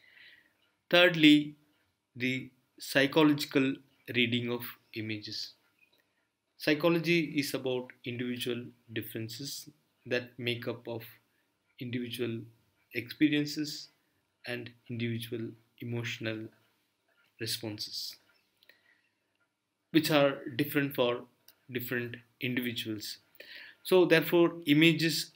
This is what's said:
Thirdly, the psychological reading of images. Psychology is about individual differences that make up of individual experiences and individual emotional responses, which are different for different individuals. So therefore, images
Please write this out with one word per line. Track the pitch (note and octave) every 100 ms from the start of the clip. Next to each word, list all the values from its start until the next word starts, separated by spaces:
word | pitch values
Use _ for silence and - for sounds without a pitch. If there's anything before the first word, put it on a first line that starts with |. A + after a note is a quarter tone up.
| _ - - - _ _ _ _ -
Thirdly, | F3 F3+ E3 D3+ D3 D3 - _ _ _ _ _
the | A#2+ B2+ C3 D3 _ _ -
psychological | - C#3 C3+ E3 D3+ D3 - C#3+ C3+ C#3 _ _ -
reading | A#2+ A#2 A#2+ A#2+
of | A#2+ A#2+ - _ A#2
images. | A2 G#2+ G#2+ A2 - _ _ _ _ _ _ _ _ _ _ _
Psychology | - D3+ E3+ E3+ E3 F3 D3+ D3
is | C#3
about | C3+ C3 B2+ B2 -
individual | B2+ A#2+ B2 A#2+ B2+ A#2+ A#2+ - -
differences | A2 G#2+ A2+ A2 - C#3 - - _ _ _ A#2+
that | B2 B2 -
make | A#2+ A#2 B2
up | A2+ A#2
of | A#2 - - _ _ _ _ _ -
individual | B2 B2 A#2+ A#2 A#2+ A2+ A2+ _ _ _ _
experiences | B2 A#2+ - D3+ D3 D3 D#3 D3 - - _ _ _ _ _ -
and | A#2+ A#2+ - -
individual | A#2 A#2 A2+ A2+ A#2 A2+ A#2 _ -
emotional | A#2+ A#2 A#2 - A2 A2 A2 _ _ _ _ _ _ _ _ -
responses, | A2+ - A2 G#2 - - - - _ _ _ _ _ _ _ _ _ _ _ _ _ _ _ _ _
which | D#3+ D#3
are | D3+ C#3 C#3 - A#2
different | C#3 D3 C#3
for | C#3 A#2+ A#2+ B2+ _ _ _ -
different | A#2+ A#2 B2 A#2+ A#2+ _ -
individuals. | B2+ B2 B2 A2+ A2+ G#2+ - - _ _ - - - -
So | - F#3 E3
therefore, | D#3+ E3 F3 E3+ E3+ -
images | D3 E3 D#3+ D#3+ - -